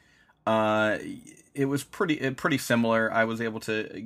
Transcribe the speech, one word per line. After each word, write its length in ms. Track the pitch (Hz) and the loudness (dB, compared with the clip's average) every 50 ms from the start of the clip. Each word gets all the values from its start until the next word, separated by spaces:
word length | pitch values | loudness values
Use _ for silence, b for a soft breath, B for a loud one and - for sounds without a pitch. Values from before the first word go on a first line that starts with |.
| b b b b b b b b _ | b b b b b b b b _
uh, 500 | 107 110 110 107 107 107 107 107 107 101 76 - 92 - - - - - - _ _ _ | 0 2 2 2 2 2 2 2 2 0 -2 -4 -8 -10 -12 -14 -20 -20 -20 _ _ _
it 120 | 143 139 | -2 0
was 180 | 135 143 135 - | 0 0 -2 -4
pretty, 420 | - - - 196 - 151 - 131 | -8 -4 -2 0 0 0 0 -2
uh, 60 | 135 | -4
pretty 280 | 131 - - 170 139 127 | -4 -2 0 0 0 0
similar. 540 | - - 120 117 117 113 113 113 110 107 110 | 2 2 2 2 4 4 2 2 2 2 2
I 120 | 113 113 | 2 2
was 160 | 113 113 110 | 2 0 -2
able 180 | 117 113 107 110 | -4 -4 -4 -6
to 420 | - - 110 110 107 - - 92 113 | -4 -4 -4 -4 -4 -6 -10 -12 -10